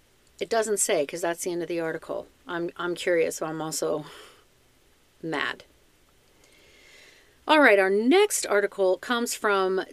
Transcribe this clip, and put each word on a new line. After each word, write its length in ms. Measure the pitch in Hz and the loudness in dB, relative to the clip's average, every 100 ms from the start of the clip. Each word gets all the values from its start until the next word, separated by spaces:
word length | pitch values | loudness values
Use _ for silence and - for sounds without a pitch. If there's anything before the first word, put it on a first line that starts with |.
| _ _ _ - | _ _ _ -12
It 100 | 185 | -4
doesn't 300 | 226 220 202 | -2 0 -2
say, 260 | - 185 139 | 0 0 -2
'cause 160 | 170 | -4
that's 220 | 170 170 | -4 -4
the 80 | 185 | -6
end 100 | 175 | -6
of 80 | 165 | -6
the 100 | 170 | -6
article. 460 | 160 160 - - - _ - | -6 -8 -8 -10 -10 _ -12
I'm, 240 | 175 170 - | -8 -8 -6
I'm 180 | 175 170 | -8 -4
curious, 400 | - 170 160 - | 0 0 0 -4
so 100 | 160 | -8
I'm 160 | 160 | -6
also 460 | 156 156 160 160 151 - - - _ _ _ _ _ _ _ - | -6 -4 -4 -4 -6 -18 -20 -20 _ _ _ _ _ _ _ -14
mad. 440 | 165 147 131 - - _ _ _ _ _ _ _ _ _ _ _ - - - - _ _ - | -8 -4 -6 -8 -16 _ _ _ _ _ _ _ _ _ _ _ -20 -20 -20 -20 _ _ 2
All 120 | 302 | 6
right, 180 | 262 202 | 8 6
our 100 | 190 | 4
next 560 | 202 233 359 427 - - | 2 4 4 4 0 0
article 520 | 202 202 - 185 185 | 0 0 0 2 0
comes 360 | - 240 240 | -2 -2 -2
from 520 | - 214 196 190 190 - | -4 0 2 0 -2 -6